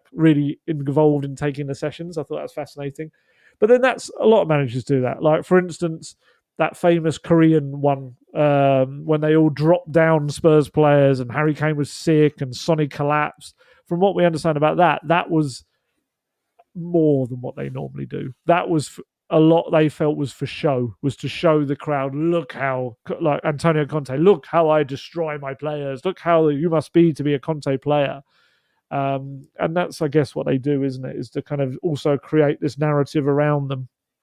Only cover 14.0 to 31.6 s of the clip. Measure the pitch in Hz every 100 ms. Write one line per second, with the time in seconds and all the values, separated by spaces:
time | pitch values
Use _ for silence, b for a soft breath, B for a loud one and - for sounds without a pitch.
14 | 196 175 175 160 165 151 151 160 175 147
15 | 147 170 - 165 147 120 _ _ _ _
16 | _ _ _ _ _ _ _ 180 170 170
17 | 156 139 127 127 123 - 139 131 139 139
18 | 131 135 143 123 - 170 - 165 131 -
19 | - _ - 165 160 165 170 160 156 -
20 | 156 151 143 - - - 160 131 123 -
21 | 143 - 143 - 175 151 143 139 - 143
22 | 135 139 165 170 151 - 135 131 127 117
23 | - 180 160 143 160 147 170 156 143 151
24 | - 131 175 180 - 165 160 156 143 139
25 | - 165 160 147 139 135 151 151 143 131
26 | 185 185 - 170 156 143 170 160 - 175
27 | 170 143 143 143 - 156 143 135 143 147
28 | 139 139 - _ _ _ _ _ _ 143
29 | 139 135 135 139 139 - 170 165 175 -
30 | 156 156 139 156 147 135 127 143 135 131
31 | 131 - 135 - - 143